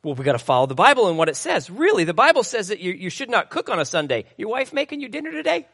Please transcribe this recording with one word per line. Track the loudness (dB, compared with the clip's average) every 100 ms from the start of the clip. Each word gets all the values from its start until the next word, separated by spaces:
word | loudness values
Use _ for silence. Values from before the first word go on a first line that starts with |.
"Well, | -6
we | -2
gotta | 0 0
follow | 2 2 2
the | 4
Bible | 6 6 2
and | 2
what | 0
it | 0
says." | -2 -2 -4
"Really? | 0 2 2
The | 0
Bible | 4 6 4
says | 2 -4 -4
that | -6
you, | -6
you | -6 -8
should | -8 -2
not | -2 0
cook | -6 -4
on | -4
a | -2
Sunday. | -2 -2 -2 -4 -10
Your | -6
wife | -4 -4
making | -4 -6 -8
you | -10
dinner | -10 -10
today?" | -6 -2 -4 -6